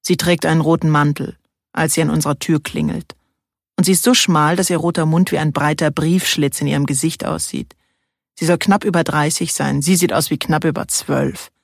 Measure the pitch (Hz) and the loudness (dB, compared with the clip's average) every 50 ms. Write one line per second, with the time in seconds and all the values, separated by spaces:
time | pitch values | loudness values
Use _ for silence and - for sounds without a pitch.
0 | _ - 180 - - 175 175 170 - 165 160 165 156 151 165 165 - 160 151 147 | _ 0 -2 0 2 0 0 0 2 0 2 2 4 2 2 2 2 2 2 2
1 | 147 147 147 - 139 - - _ _ _ _ _ _ _ _ - 160 156 - - | 2 2 0 -2 -4 -8 -8 _ _ _ _ _ _ _ _ -4 -2 -2 0 0
2 | 160 156 151 156 151 147 147 - - - 165 151 151 - - 156 156 151 - - | 0 0 0 0 0 -2 -4 -4 -2 0 -2 -2 -2 -4 -6 -4 -4 -2 -4 -6
3 | 165 _ - _ _ _ _ _ _ _ _ _ _ _ _ - 185 185 190 180 | -10 _ -20 _ _ _ _ _ _ _ _ _ _ _ _ 0 2 2 2 4
4 | - 240 254 - - - 175 151 151 151 170 180 190 - 180 165 156 170 170 - | 4 4 4 4 4 2 2 2 2 2 2 0 0 0 0 0 0 -2 0 0
5 | 165 156 156 170 185 - - 170 156 156 143 143 147 147 151 151 165 151 143 - | 0 2 4 2 2 2 2 0 0 0 0 0 0 0 0 0 0 0 0 0
6 | 160 160 175 185 - - - - 147 139 - - 147 143 143 147 143 - 143 - | 0 2 2 2 0 0 0 0 0 0 0 -2 -2 -2 0 0 0 0 -2 0
7 | - 165 - - - - 160 160 - - - - - - - _ _ _ _ _ | -2 -2 -2 -2 -6 -6 -4 -4 -6 -6 -6 -8 -10 -10 -16 _ _ _ _ _
8 | _ _ _ _ _ _ _ - 165 160 175 170 - - 196 208 - 214 175 175 | _ _ _ _ _ _ _ -4 2 2 2 2 4 2 2 2 2 0 0 0
9 | 160 - - 151 147 151 156 - 180 156 - - - 139 135 143 143 160 190 170 | 0 0 0 0 0 0 0 -2 -4 -4 -4 -4 -2 -2 -2 0 2 2 2 2
10 | 170 175 - - 151 - 160 - - - 160 151 - 165 - - - - - - | 2 2 0 0 0 -2 -4 -4 -2 -2 -2 0 0 0 -2 -2 -6 -4 -6 -6
11 | - - 143 139 139 139 - - - - _ _ | -4 -2 -2 -2 -2 -4 -6 -8 -16 -20 _ _